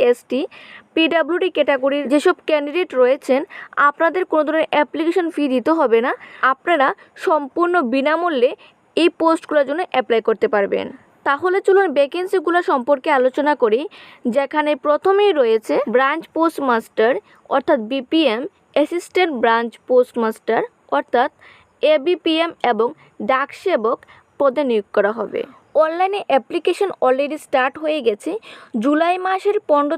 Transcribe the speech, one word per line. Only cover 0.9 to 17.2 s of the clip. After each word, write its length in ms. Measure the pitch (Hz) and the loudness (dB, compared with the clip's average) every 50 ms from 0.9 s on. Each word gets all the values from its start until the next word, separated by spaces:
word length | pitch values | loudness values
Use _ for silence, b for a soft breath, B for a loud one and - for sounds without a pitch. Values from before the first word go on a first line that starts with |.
| _ | _
পিডাব্লিউডি 540 | 320 320 285 330 330 311 277 349 359 370 359 - | 0 2 2 2 0 -2 -2 -2 -4 -4 -2 -2
ক্যাটাগরির 480 | 311 285 294 277 254 254 277 277 294 285 233 | 0 0 0 0 0 0 -2 -2 -2 0 0
যেসব 240 | 285 294 - 359 339 - _ - | 0 2 2 2 0 0 _ -2
ক্যান্ডিডেট 420 | 311 294 285 294 285 359 370 - 262 254 | -2 -2 -2 -2 -4 -4 -4 -2 0 2
রয়েছেন, 400 | 247 247 277 285 - - 254 269 349 B B B B B B - 285 285 | 2 2 2 0 0 0 -2 -2 -2 B B B B B B 0 0 0
আপনাদের 340 | 294 - 330 339 311 370 359 - | 2 0 0 0 0 -2 -2 0
কোনো 120 | 330 311 302 | 0 0 0
ধরনের 240 | 294 311 320 302 - - | 0 0 -2 -2 0 0
অ্যাপ্লিকেশন 520 | 294 294 - - 285 311 339 330 381 339 320 - | 0 0 0 -4 -4 -4 -2 0 -2 -2 -2 -4
ফি 100 | 302 294 262 254 | -4 -2 -2 -2
দিতে 180 | 254 226 302 330 330 | 0 0 0 0 0
হবে 180 | 294 226 226 226 233 | 2 2 2 2 2
না, 60 | 285 427 B B B B B - 262 | 0 -4 B B B B B -2 -2
আপনারা 360 | 262 - - 339 349 294 262 285 392 b b b b - - | -2 -2 -2 0 0 2 2 0 -2 b b b b -6 -2
সম্পূর্ণ 480 | 381 320 302 285 262 - 339 339 349 349 349 285 226 | 0 0 0 -2 -4 -4 -2 -2 0 0 0 0 0
বিনামূল্যে 580 | 247 269 262 302 311 330 349 349 302 254 233 285 392 b b b b _ _ _ _ 285 | -2 0 0 0 -2 -2 -2 -2 0 0 0 0 0 b b b b _ _ _ _ 0
এই 60 | 330 349 - - | 0 0 0 0
পোস্টগুলোর 460 | 330 330 330 320 - - 302 294 277 254 | 2 2 0 0 -2 -2 0 0 0 0
জন্য 120 | 285 339 359 - | -2 -6 -6 -4
অ্যাপ্লাই 280 | - 262 214 - 233 220 220 240 | -4 -4 -2 0 -2 0 0 0
করতে 200 | 220 - 226 214 214 | 0 0 0 0 0
পারবেন। 340 | 208 202 190 196 190 190 - 262 - _ _ _ _ - 311 | 0 0 0 -2 -4 -6 -8 -12 -18 _ _ _ _ -4 -2
তাহলে 300 | 277 285 339 359 370 392 381 | -2 0 0 -2 -2 0 2
চলুন 200 | 392 381 392 392 349 254 285 | 2 4 4 2 2 2 0
ভ্যাকেন্সিগুলো 600 | 277 277 - 349 370 381 - 370 302 349 339 349 349 - | 0 0 -2 -6 -4 -2 -2 -2 0 0 0 0 0 0
সম্পর্কে 380 | 311 262 240 294 285 262 - 320 294 254 | -2 0 0 0 0 0 0 0 2 2
আলোচনা 340 | 254 262 - 302 277 294 - - | 2 0 0 0 0 0 0 0
করি, 180 | 247 214 208 254 320 B B B B B B B B 247 214 | 2 2 2 0 -2 B B B B B B B B -2 -2
যেখানে 340 | 277 277 254 - 202 294 294 294 - - | 0 -2 0 -2 -2 0 0 -2 -2 0
প্রথমেই 480 | 302 294 294 - 381 392 403 415 403 339 294 | 0 0 2 2 2 2 4 4 2 2 2
রয়েছে 340 | 247 226 226 220 - - 285 359 571 233 214 | 2 2 2 0 0 -2 -2 -2 0 0 0
ব্রাঞ্চ 280 | 254 269 269 302 330 302 - - | 2 2 0 0 -4 -8 -6 -2
পোস্টমাস্টার 760 | 311 330 330 - - 285 254 240 226 226 - _ - 220 226 294 415 | 0 0 0 0 -2 -2 0 0 0 -2 -4 _ 0 2 2 0 -2